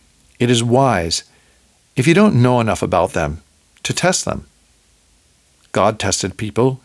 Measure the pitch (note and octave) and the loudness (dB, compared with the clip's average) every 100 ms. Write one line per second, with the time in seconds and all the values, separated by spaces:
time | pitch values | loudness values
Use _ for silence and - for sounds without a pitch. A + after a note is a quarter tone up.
0 | _ _ _ - A#2+ A#2+ A#2+ B2 C3+ G2 | _ _ _ -4 0 0 2 2 2 0
1 | E2 - - _ _ _ _ _ _ - | -2 -6 -8 _ _ _ _ _ _ -2
2 | C3 E3+ G#3+ B2 B2 B2 A2 F#2 G#2 F2+ | 2 4 4 4 2 2 0 -2 0 0
3 | F2+ F2 D2+ D#2 _ _ _ _ - A#2+ | 0 -2 -4 -6 _ _ _ _ -8 -4
4 | F3 F#3 - - - _ _ _ _ _ | -2 -2 -4 -8 -10 _ _ _ _ _
5 | _ _ _ _ _ _ _ A2 G2+ G#2+ | _ _ _ _ _ _ _ 0 0 0
6 | F#2+ - G2 - G#2+ A2 C3 B2+ | -4 -4 -6 -6 -8 -2 -2 -2